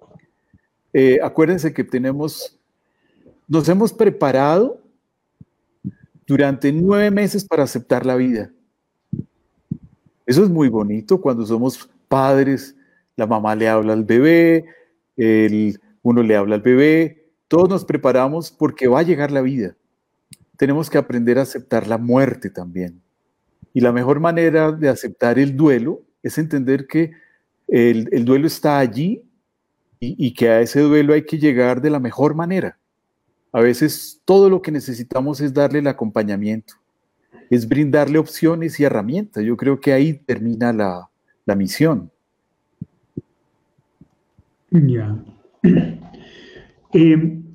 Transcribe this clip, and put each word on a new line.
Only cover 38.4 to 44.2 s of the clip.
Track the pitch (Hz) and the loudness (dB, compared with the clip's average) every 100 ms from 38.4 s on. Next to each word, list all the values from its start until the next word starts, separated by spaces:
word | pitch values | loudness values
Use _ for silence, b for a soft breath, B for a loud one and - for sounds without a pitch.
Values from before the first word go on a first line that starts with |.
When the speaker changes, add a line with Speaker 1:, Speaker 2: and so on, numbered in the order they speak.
| 165 165 165 - | -2 0 -4 -2
Speaker 1:
y | |
herramientas. | 139 110 104 175 208 107 | -2 0 -4 -6 -6 -6
Yo | 110 120 | -4 -2
creo | 127 135 | -2 0
que | 143 | 0
ahí | 135 156 | 2 2
termina | 143 - 107 117 113 120 | -2 -6 -4 -4 -2 -2
la, | 110 98 90 92 _ _ _ - | -2 -4 -6 -14 _ _ _ -4
la | |
misión. | 98 95 - 160 120 82 _ _ _ _ _ _ _ - _ _ - - _ _ _ _ _ _ _ _ _ | -2 -2 0 0 0 -6 _ _ _ _ _ _ _ -20 _ _ -20 -20 _ _ _ _ _ _ _ _ _